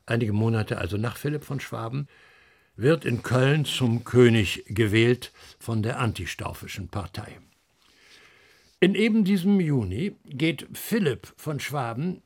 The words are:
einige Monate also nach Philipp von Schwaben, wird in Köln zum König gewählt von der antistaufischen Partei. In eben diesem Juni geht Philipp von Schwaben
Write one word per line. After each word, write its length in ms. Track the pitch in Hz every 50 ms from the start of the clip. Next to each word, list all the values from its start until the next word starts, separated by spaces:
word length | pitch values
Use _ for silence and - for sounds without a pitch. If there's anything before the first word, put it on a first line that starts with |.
| _ -
einige 260 | 113 120 120 107 101
Monate 460 | 104 110 113 113 113 107 - - -
also 180 | - 90 104 101
nach 200 | 107 123 123 -
Philipp 260 | - 143 147 147 143
von 160 | - 139 135
Schwaben, 480 | - - - 117 113 113 123 139 143 - _ _ - - _ _ _ _ _ _ _ _ _
wird 300 | - 101 135 165 165 -
in 160 | - 120 110
Köln 420 | - - 113 127 131 135 143 156 143
zum 400 | - - - 131 120 113 120 -
König 600 | - - 120 127 120 113 113 101 90 - - - -
gewählt 680 | 107 98 113 107 98 113 113 120 123 120 - - _ _ - - - _
von 240 | - - 117 110 104
der 160 | 113 131 135
antistaufischen 880 | 131 113 87 - 92 82 - - - - 87 - - - - - 98 87
Partei. 500 | - 107 92 90 _ - - - - - - _ _ _ _ _ _ _ _ _ _ _ _ _ - - - - _ _ _ _ _ _ _ _ _ _
In 160 | - 180 196
eben 300 | 185 214 233 214 226 214
diesem 340 | 175 202 196 165 196 202 196
Juni 560 | 180 156 147 131 110 92 92 107 - 104 - _ _
geht 420 | - 147 127 151 160 160 - - - 113
Philipp 600 | - - - 202 233 208 147 120 95 - - - _
von 220 | - 151 156 135
Schwaben 640 | - - 135 147 127 117 117 113 151 180 180 - _